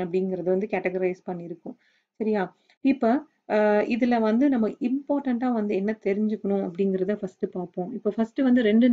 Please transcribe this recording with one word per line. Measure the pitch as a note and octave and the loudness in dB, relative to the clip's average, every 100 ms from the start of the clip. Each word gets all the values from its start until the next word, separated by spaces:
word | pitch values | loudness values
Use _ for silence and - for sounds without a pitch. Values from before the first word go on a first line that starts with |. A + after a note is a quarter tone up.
| F3+ | -2
அப்படிங்கிறது | F#3 F#3+ F#3 E3+ F#3+ | -2 -2 -2 0 0
வந்து | G#3+ F#3+ | 0 -2
categorize | F3+ F#3 F#3 F3+ - | -2 -2 -4 -4 -10
பண்ணியிருக்கோம். | F3+ E3+ E3+ - - _ _ _ - | -10 -12 -14 -16 -18 _ _ _ -8
சரியா? | A3 G#3+ F3+ - _ _ C4+ | -2 -2 -2 -8 _ _ 0
இப்ப, | - A3+ C4+ D4+ _ - G#3+ | 2 2 0 -2 _ -4 2
அ, | G#3+ G#3 - | 4 2 2
இதுல | A3+ B3 A#3+ A3 | 0 2 2 2
வந்து | A3+ C#4+ | 2 2
நம்ம | C4 G#3+ - A#3+ | 2 0 -2 -4
இம்பார்ட்டன்ட்டா | C4+ - C#4+ C4+ A#3+ B3+ A#3 | -2 -2 -4 -2 -2 0 -2
வந்து | G#3 F#3+ | -2 -2
என்ன | G3+ A3 G3+ | -2 -2 -2
தெரிஞ்சுக்கணும் | G3+ G#3+ G#3 G3 G3 F#3+ | 0 -2 -2 -2 -2 -2
அப்படிங்கிறத | E3+ G3 F#3+ F#3 G#3 | -2 0 0 -2 -4
first | F#3+ - F#3+ F#3 | -6 -8 -8 -8
பார்ப்போம். | F3 - F3+ A#3+ | -10 -8 -8 -6
இப்ப | G#3 G3+ | -4 -2
first | A3 - C4+ | -2 0 2
வந்து | B3 A3 | 4 4
ரெண்டு | A3 B3 | 6 6